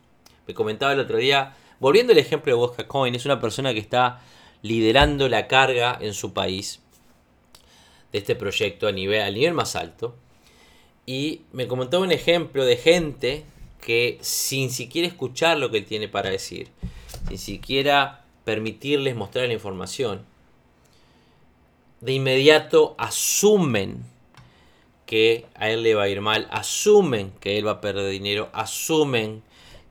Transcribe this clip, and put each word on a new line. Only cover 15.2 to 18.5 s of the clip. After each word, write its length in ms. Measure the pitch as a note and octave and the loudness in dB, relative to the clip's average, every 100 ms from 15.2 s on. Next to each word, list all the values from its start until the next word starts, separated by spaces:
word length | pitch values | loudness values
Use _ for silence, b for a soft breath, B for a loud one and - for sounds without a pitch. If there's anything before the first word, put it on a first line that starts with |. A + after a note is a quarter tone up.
| B2+ B2+ E3 D#3+ | -10 -2 0 0
lo 100 | B2+ | 0
que 80 | A2 | -4
él 80 | G2+ | -4
tiene 220 | G#2+ G#2 | -8 -6
para 240 | G2+ G2 | -6 -4
decir, 380 | F#2+ - F2 E2 _ B B B B - | -6 -8 -12 -16 _ B B B B -10
sin 100 | F#2 | -8
siquiera 880 | - G2 - C3+ C#3 C#3+ C3+ - _ _ | -10 -12 -4 -2 2 2 0 -6 _ _
permitirles 720 | - | -6